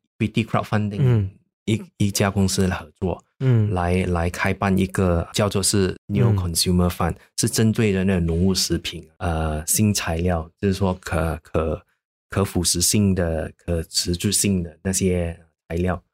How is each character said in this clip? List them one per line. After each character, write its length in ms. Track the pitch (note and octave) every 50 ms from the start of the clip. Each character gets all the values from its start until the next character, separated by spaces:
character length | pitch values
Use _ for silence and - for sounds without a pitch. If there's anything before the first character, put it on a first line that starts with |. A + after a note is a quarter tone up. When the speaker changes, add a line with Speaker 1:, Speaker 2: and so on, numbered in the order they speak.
| _ _ _ -
Speaker 1:
equity 260 | A2 G#2+ - A#2+ A2
crowdfunding， 540 | - - G#2+ G#2+ - A2+ G#2 G#2 G2+ G#2 -
Speaker 2:
嗯。 300 | C#3 B2+ A#2+ G#2+ G2 F#2+ - - _ _ _ _ -
Speaker 1:
一， 180 | - A2 G2 - - _
一 140 | - G#2 G2+ G2
家 180 | - G#2+ G2
公 160 | G2 G2+ G2
司 220 | F#2 - - F#2+ F2+
来 80 | F#2
合 120 | - - - _ -
作， 240 | G2 F2+ F2 - _ _ _ -
Speaker 2:
嗯。 320 | C3+ C3 B2 A2+ G#2+ G#2 F#2
Speaker 1:
来， 320 | F2+ F2 F2 F2+ F#2 F#2
来 240 | F2+ F2+ E2+ E2+ F2
开 240 | - - - G2 F#2+
办 220 | - G2+ G2 F#2+ F#2
一 80 | F#2+
个 400 | F#2 - - F#2+ F2+ E2+ E2+ E2 - -
叫 160 | - G#2+ G2+
做 120 | - G2+
是 360 | F#2+ - - G2+ F#2+ F2+ - - _
New 260 | - G2+ B2+ B2 A2+ G#2+
Consumer 540 | F#2+ F2+ F2 E2 - - F#2 F2 F2+ F2+ F2
Fund， 240 | - - F#2+ E2 -
Speaker 2:
嗯。 60 | - - _ - -
Speaker 1:
是 100 | - G#2+
针 240 | - - A2+ A2 G#2
对 180 | - A2 G#2
的 140 | F#2+ F#2+ F#2
那 100 | G2 F#2+
个 60 | F2+
农 180 | E2+ E2 E2 E2+
务 160 | F#2 F#2+ F#2
食 240 | F#2 - - E2+ D2+
品， 260 | - - - E2 - - _ -
呃， 480 | F#2 F2 D#2+ D#2+ D#2 D#2 D2+ D#2 D#2+
新 260 | - - - G#2+ G#2 G2
材 260 | - - - E2 D#2+
料， 300 | F2 F#2 F2 E2 D#2+ E2 _ -
就 80 | G#2 G2
是 60 | F#2+
说 200 | F2 G2+ F#2 F2+ -
可， 360 | - - - D#2+ D#2+ E2 D#2 D2+ _
可， 400 | - - E2 D#2+ D#2+ D#2 - _ _ _ _ _ _ _ _ _ -
可 160 | - G2 G2
腐 200 | - - F2+ E2+
蚀 160 | - - F2
性 340 | E2 - - A2 G2+ G2 F#2
的、 360 | F#2 F2 E2 D#2+ D#2 D#2 - -
可 260 | _ - - E2+ E2 D#2+
持 320 | - - - - - F2
续 160 | E2+ - G#2
性 320 | F#2 - - G2+ G2 F2+ E2+
的 160 | E2 D2+ _ -
那 100 | F#2+ F#2+
些 440 | F#2 F#2+ F#2 F2+ F2+ E2+ E2+ E2+ - - _ _ _ _ -
材 80 | E2
料。 240 | E2+ F2+ F#2 - - _ _